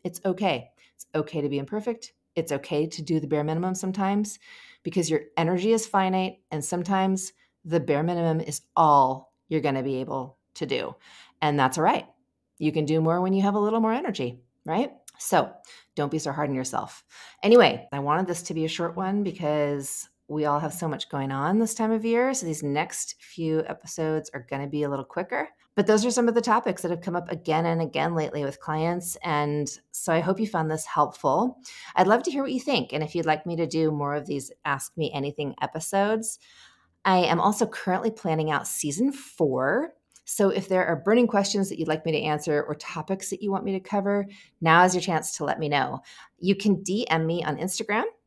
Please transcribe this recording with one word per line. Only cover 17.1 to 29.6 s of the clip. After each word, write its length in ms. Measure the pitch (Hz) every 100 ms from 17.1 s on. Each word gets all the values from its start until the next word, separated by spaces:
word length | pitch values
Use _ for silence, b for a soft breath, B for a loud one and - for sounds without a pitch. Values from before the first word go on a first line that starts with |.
| B B B
Anyway, 440 | 208 240 160 - -
I 80 | 139
wanted 260 | 143 160 185
this 160 | 170
to 120 | - 160
be 100 | 160
a 20 |
short 260 | 160 170 170
one 260 | 190 202
because 880 | 196 - 156 151 147 143 135 - - _ _
we 180 | 151 147
all 140 | 147
have 140 | 156
so 140 | - 165
much 220 | 135 -
going 220 | 143 135
on 280 | 135 147 208
this 160 | 226 -
time 160 | 220
of 120 | 220
year. 300 | 226 233 262
So 140 | 254 165
these 160 | 151
next 520 | 147 143 170 - - -
few 440 | - - 160 160 156
episodes 640 | 156 - - 156 156 156
are 140 | 139 117
gonna 160 | 139 139
be 160 | 147
a 80 | 147
little 160 | 139 135
quicker. 440 | 170 190 - 320 b b -
But 100 | 202
those 180 | 214
are 60 | 240
some 180 | 233 233
of 60 |
the 80 | 233
topics 400 | 233 220 233 185
that 80 | 175
have 120 | 170
come 140 | 185 175
up 160 | 170
again 360 | 160 - 156 170
and 120 | 165
again 360 | 160 143 156 165
lately 280 | 151 147
with 160 | 139 143
clients. 560 | - 156 165 175 175 -
And 460 | - 147 147 147